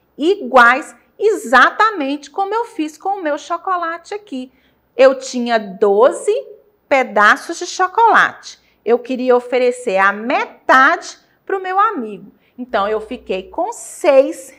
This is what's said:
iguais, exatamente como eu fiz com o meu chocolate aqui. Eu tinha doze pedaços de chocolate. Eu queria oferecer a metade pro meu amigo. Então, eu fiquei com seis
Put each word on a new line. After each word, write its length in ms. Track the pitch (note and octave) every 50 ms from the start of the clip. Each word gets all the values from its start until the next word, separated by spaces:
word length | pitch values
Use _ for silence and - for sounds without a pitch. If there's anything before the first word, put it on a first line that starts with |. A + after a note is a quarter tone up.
| _ _ _
iguais, 800 | - C#4+ F4 G4+ - C4+ A#3 B3+ B3 A#3+ A#3+ B3+ C#4 - - - _ _ _ _
exatamente 1120 | - F#4+ A4 G4+ D#4 - A#3 C4 B3 C#4 E4+ - - G#4 A4+ G#4 F4 C4+ C4+ C#4+ D4 D4 -
como 240 | - - G4 G4 G#4+
eu 120 | A#4 A#4
fiz 300 | A#4 - - D4+ D4+ -
com 220 | - - F#4+ G4+
o 60 | G4+ F4
meu 160 | D4+ C#4+ D4
chocolate 760 | - - E4+ E4+ - F#4+ F#4 F4 E4+ E4 E4 E4+ - - G4+
aqui. 400 | G#4 G#4 - C#4+ B3+ B3+ C4 _ _ _ _ _ _ _ _ _
Eu 220 | - C4+ C4+ C4
tinha 400 | C4 - - - B3 A#3+ A#3+ A#3
doze 880 | A3 G#3 G3 F#3 - G#3+ G3+ G3 G#3 A#3+ D#4 F4 - - G#4 G#4+ C5+ - - - - _ _ _ _ _
pedaços 680 | - C#4+ C4 B3+ A3 G3+ G#3 G#3 G#3+ B3+ C#4 - - E4+
de 80 | - F4
chocolate. 960 | F4 - - F#4 F#4 F#4 A4+ A#4 A4 E4+ G3+ E3+ - - - - - - - _ _ _ _ -
Eu 140 | G#3 A#3+ A#3+
queria 360 | - - B3+ A3+ B3+ B3+ B3
oferecer 600 | B3 B3 - C4+ B3 B3+ B3 B3 - - - F#3+
a 160 | F#3+ G3 G3+ G3+
metade 1040 | G#3 A3 A#3+ D4+ G4+ A#4 - - _ _ - D#4 C4 C4+ D4+ F4 F#4 - - - _ _ _ _ _ _
pro 160 | - G4 G4
meu 200 | F#4 F#4 F#4 F#4+
amigo. 520 | G#4 A4+ G#4+ C#4+ A3+ G#3+ G3+ F3 G3 - - _ _ _ _
Então, 320 | - B3 - - G#3 G3
eu 140 | G#3 G#3+ G#3+
fiquei 480 | G#3+ - B3+ A#3 - - F#3+ F#3 F#3+ -
com 240 | - D#4+ F4 A4 -
seis 800 | - - - - - - D#4+ C4+ C4 C#4 D4+ D#4+ - - - -